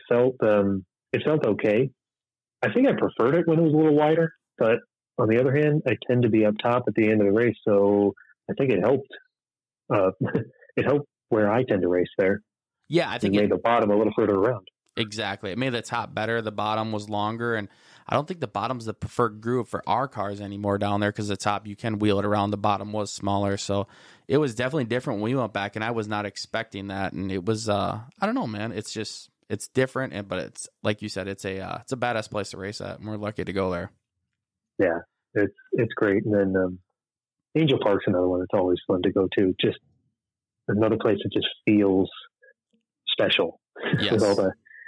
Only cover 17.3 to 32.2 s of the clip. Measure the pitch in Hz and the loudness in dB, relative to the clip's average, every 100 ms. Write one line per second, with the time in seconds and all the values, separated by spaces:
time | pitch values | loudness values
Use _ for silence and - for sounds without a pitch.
17.3 | 113 120 113 101 _ _ - - 127 156 | -4 -4 -4 -6 _ _ -20 -4 -2 -2
18.3 | 175 123 101 117 127 110 101 - - 117 | -8 -6 -4 -4 -4 -8 -10 -8 -2 -2
19.3 | 107 113 123 107 85 - 110 135 107 101 | -2 -4 -4 -4 -8 -2 -2 -2 -6 -6
20.3 | 101 101 101 101 101 101 101 104 107 104 | -8 -10 -6 -2 0 0 0 0 -2 -4
21.3 | 98 104 101 104 98 117 104 107 98 104 | -2 -2 -4 -6 -8 -6 0 2 2 0
22.3 | 104 101 104 104 98 104 107 101 - 98 | 0 0 0 -2 -2 -4 -6 -6 -6 -2
23.3 | 101 101 98 - 101 98 - - - - | 0 0 -2 -4 -4 -4 -12 -20 -20 -2
24.3 | 139 143 110 127 151 113 120 143 101 107 | 0 0 -2 -4 -4 -2 -4 -4 -4 -2
25.3 | 135 107 101 101 107 113 117 107 104 104 | -2 -2 -4 -6 -6 -4 -4 -4 -6 -6
26.3 | - - 110 117 101 98 98 95 80 95 | -10 -8 -8 -8 -10 -8 -6 -6 -6 -6
27.3 | 95 92 110 113 101 92 104 117 _ 202 | -4 -4 -4 -2 -2 -2 -6 -12 _ -4
28.3 | 262 143 104 113 104 - 110 104 - - | -4 -6 -6 -8 -8 -10 -10 -10 -12 -20
29.3 | _ - 107 - 131 131 127 131 90 98 | _ -10 -10 -4 -2 -2 -2 -6 -8 -6
30.3 | 92 60 - - _ 104 104 107 95 95 | -8 -8 -12 -18 _ -6 -4 -8 -8 -8
31.3 | 98 98 95 92 87 - 127 120 113 | -8 -8 -8 -8 -10 -8 -4 -2 -4